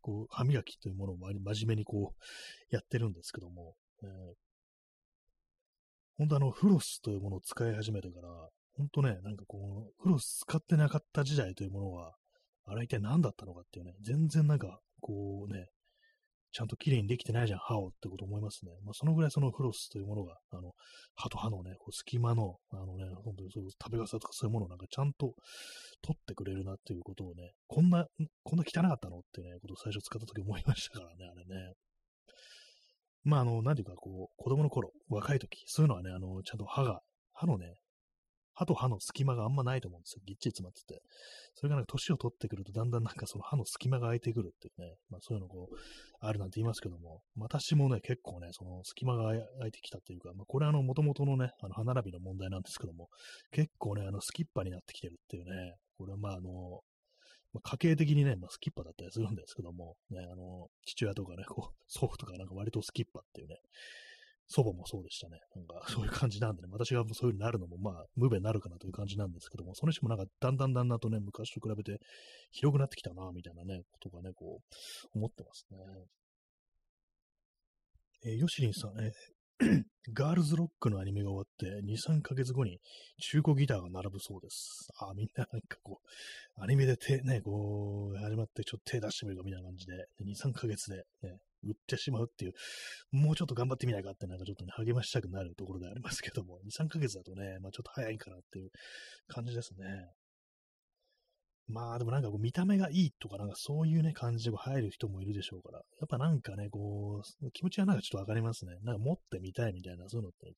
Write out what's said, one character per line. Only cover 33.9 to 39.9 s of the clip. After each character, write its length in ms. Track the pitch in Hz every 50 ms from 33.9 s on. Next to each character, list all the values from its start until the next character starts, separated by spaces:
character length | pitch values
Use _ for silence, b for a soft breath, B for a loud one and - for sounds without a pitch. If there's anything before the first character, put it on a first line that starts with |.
| 98
こ 340 | 87 - 95 95 92 95 -
う、 20 | _
子 140 | - - 117
供 140 | 131 147 151
の 60 | 143
頃、 220 | - 131 - - _ - _
若 280 | - 123 104 - - 143
い 40 | 131
時、 240 | - - - - -
そ 160 | - - - 156
う 20 |
い 0 |
う 40 | 147
の 60 | 113
は 80 | 90 90
ね、 80 | 92
あ 80 | 92 90
の、 220 | 92 92 95 95 92
ち 80 | -
ゃ 40 | -
ん 20 |
と 80 | 104 -
歯 180 | - - - 135
が、 180 | 120 98 85 _ _ _ _ _ _ _
歯 120 | - 170
の 120 | 170 131
ね、 180 | 95 90 85 87 _ _ _ _ _ _ _ _ _ _ _ _ _ _ _ _
歯 120 | - 180
と 80 | - 165
歯 160 | - - 131
の 100 | 113 92
隙 240 | - - - - 135
間 120 | 135 127
が 100 | 117 107
あ 20 |
ん 80 | 113 139
ま 80 | 143 127
な 120 | 123 131
い 60 | 131
と 60 | -
思 100 | 90